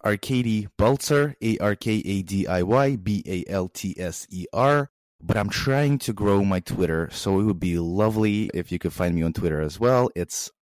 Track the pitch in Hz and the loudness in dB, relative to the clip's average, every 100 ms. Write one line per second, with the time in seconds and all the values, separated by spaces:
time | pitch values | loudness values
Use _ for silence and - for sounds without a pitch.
0 | 107 104 - 127 120 110 101 - 107 139 | -2 -2 0 0 0 0 -2 0 2 2
1 | - 143 147 - 113 107 104 98 113 107 | 2 2 0 -2 -2 2 0 0 0 -2
2 | - 98 92 98 - 90 90 123 139 123 | 0 -4 -2 -2 0 0 2 2 2 0
3 | 92 104 - 92 - 95 92 - 98 - | -2 -2 -2 -6 -4 -4 -4 -6 -8 -6
4 | 90 - - 185 180 - 135 147 139 _ | -8 -8 -12 -12 -6 0 2 2 0 _
5 | _ _ 82 107 101 - 135 135 143 143 | _ _ -2 0 0 -2 0 2 2 0
6 | - 104 104 98 98 95 - 92 85 80 | -2 -2 2 2 4 0 -2 -2 0 0
7 | 82 - 101 95 107 87 90 85 85 92 | -2 -4 0 2 2 2 0 0 0 2
8 | 110 110 107 104 110 87 - 87 85 - | 2 4 2 2 -2 -4 -4 -4 -4 0
9 | 87 85 82 - 85 76 76 90 120 127 | 0 2 0 0 -2 0 -2 0 2 4
10 | 123 90 87 - - - | 2 -2 -6 -6 -10 -6